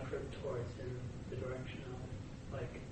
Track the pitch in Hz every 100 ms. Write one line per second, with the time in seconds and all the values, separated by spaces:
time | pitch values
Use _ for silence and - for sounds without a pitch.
0 | - - 127 - 139 123 120 - 131 123
1 | 123 - - 127 127 127 127 - 127 127
2 | 123 - - - - - - - -